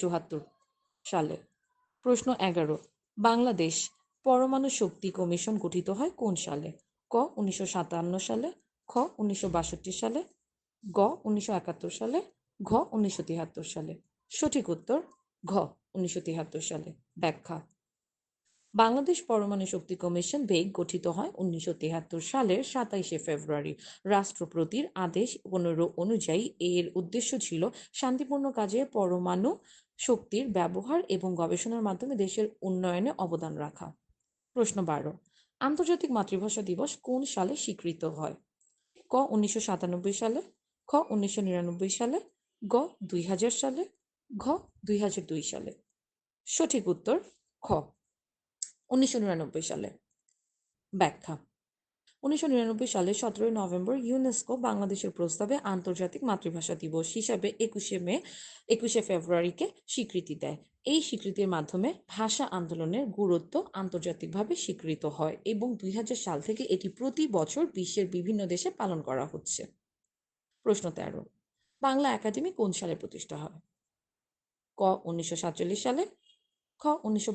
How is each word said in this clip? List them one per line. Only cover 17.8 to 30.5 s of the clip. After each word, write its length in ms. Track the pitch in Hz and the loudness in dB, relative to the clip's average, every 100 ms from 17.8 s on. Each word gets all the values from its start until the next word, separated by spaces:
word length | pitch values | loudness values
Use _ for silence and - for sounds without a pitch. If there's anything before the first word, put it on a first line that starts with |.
| _ _ _ _ _ _ _ _ _ | _ _ _ _ _ _ _ _ _
বাংলাদেশ 440 | 208 226 254 285 349 - | 4 6 6 2 0 2
পরমাণু 360 | 220 202 202 190 | 2 2 0 -2
শক্তি 220 | 185 - 180 | -4 -4 -4
কমিশন 360 | 175 175 175 294 214 | 0 0 0 -2 2
বেগ 160 | 170 190 185 | 2 2 -2
গঠিত 280 | 170 175 175 170 | -2 -2 -2 -2
হয় 140 | 339 - | -4 -2
উনিশশো 320 | 185 165 175 160 | -2 -2 -4 -4
তিহাত্তর 380 | 156 165 160 165 160 | -2 -4 -6 -8 -2
সালের 320 | 269 226 202 269 | 2 4 2 0
সাতাইশে 460 | 262 220 196 180 156 - | -2 -2 -2 -2 -4 -2
ফেব্রুয়ারি। 460 | 147 151 147 156 147 - - 190 | -4 -2 -2 -2 -8 -14 -8 2
রাষ্ট্রপতির 720 | 202 196 - 170 165 165 226 320 185 | 2 2 -4 -4 0 0 0 -2 -2
আদেশ 240 | 175 175 240 - 202 | -2 0 0 -4 -4
পনেরো 340 | 185 170 165 170 - | 0 2 2 2 0
অনুযায়ী 420 | 190 220 - 170 240 - 180 | 0 2 2 0 0 -2 0
এর 140 | 180 170 185 | 2 0 -2
উদ্দেশ্য 300 | 175 240 - 247 - | -2 -2 0 -2 -2
ছিল 160 | 160 208 - - - | 0 0 -2 -14 -4
শান্তিপূর্ণ 460 | 262 254 262 285 277 247 | 0 0 0 0 0 0
কাজে 220 | 202 226 277 220 | 0 0 0 2
পরমাণু 540 | 185 180 180 180 247 427 - - _ - | 2 2 2 2 2 0 -8 -20 _ -4
শক্তির 460 | - 233 - 208 262 | 2 2 2 -2 0